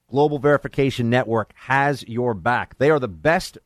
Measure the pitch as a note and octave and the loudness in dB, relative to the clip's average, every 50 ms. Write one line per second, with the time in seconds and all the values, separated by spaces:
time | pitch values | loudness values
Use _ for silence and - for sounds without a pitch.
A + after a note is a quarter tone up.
0 | _ _ - C3+ D3 D3 D3 C3+ A#2 C#3+ D3 C3+ - C#3 - - C#3 C#3 - - | _ _ 0 2 2 2 2 0 2 2 2 2 0 -4 -2 0 0 0 0 -2
1 | A#2+ A2+ A#2+ B2 B2+ A2 A2+ A2+ G#2 - _ - - - C3 C#3 C#3 C#3+ D3 A#2+ | 0 0 2 0 0 0 -2 -2 -2 -4 _ -16 -6 -2 0 0 2 0 -2 -4
2 | - - A2+ A#2 B2 B2 A2+ F#2 D#2+ A#2+ B2 A2+ F#2+ - - - B2+ D3 D#3+ D3 | -6 -8 -6 -4 -2 -2 -4 -2 -2 -2 -2 -2 -4 -6 -4 0 2 2 2 2
3 | B2 A2 F2+ D#2+ D#2 D3+ E3 F3+ - - - - - | 0 -4 -8 -4 0 0 0 0 -2 -6 -12 -20 -20